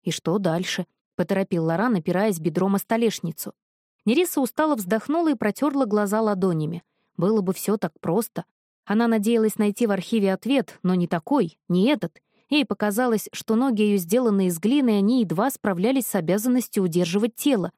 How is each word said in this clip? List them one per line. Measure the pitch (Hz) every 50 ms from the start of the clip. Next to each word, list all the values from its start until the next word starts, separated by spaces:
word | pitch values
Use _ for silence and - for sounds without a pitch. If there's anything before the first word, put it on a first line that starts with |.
"И | _ 180
что | 160 - _ 165 170 214
дальше?" | 196 175 160 175 190 - - - 180 _ _ _ _ _ _
поторопил | - 175 - 202 190 190 _ 190 170 160
Лоран, | 160 165 170 220 254 233
опираясь | 180 156 - 175 180 208 220 196 165
бедром | 156 170 151 180 185 196 196
о | 196
столешницу. | - _ 226 226 233 220 - - - 165 160 - - - _ _ _ _ _ _ _ _ _ _ _
Нериса | 208 240 320 370 339 - 302
устало | 269 226 - - 311 311 294
вздохнула | 226 190 175 220 220 - - 294 339 339 320
и | 285
протерла | 220 214 208 202 - 269 302 269 277 262
глаза | 214 208 208 208 196 208 220
ладонями. | 226 214 208 190 190 190 170 156 156 151 170 170 _ _ _ _ _ _ _
"Было | - 165 196 220 220
бы | 190 180 180
все | - - - 214
так | 220 - 165 _ _
просто". | - 170 165 220 226 - _ - - _ _ _ _ _ _ _ _
Она | - 202 220 233
надеялась | 233 226 220 196 226 240 226 220 220 -
найти | - 214 208 196 - 240
в | 214
архиве | 202 185 170 - 233 226 196 196 190
ответ, | 190 - 214 277 269 220 - - - -
но | 180 185
не | 180 175
такой, | 170 - 170 _ - 285 294 208 160 _ _ _
не | - 175 180 190
этот. | 254 302 226 - 165 _ _ _ _ _ _ _ _
Ей | 277 302 269
показалось, | - 208 _ 214 208 196 220 254 247 226 208 - - -
что | - - - 220
ноги | 220 262 269 233 202
ее | 214 208 202
сделаны | 196 175 165 202 254 254 226 202 196 190
из | 180 170 165
глины, | - 214 269 294 262 233
и | 214 202
они | 196 208 254 254
едва | 226 165 160 165 220 277
справлялись | - - - 220 190 170 185 240 269 269 233
с | - -
обязанностью | 196 165 156 185 214 214 254 247 254 220 - - 214 190
удерживать | 180 160 180 180 165 175 208 220 240 _
тело. | - - 294 269 202 170 175 _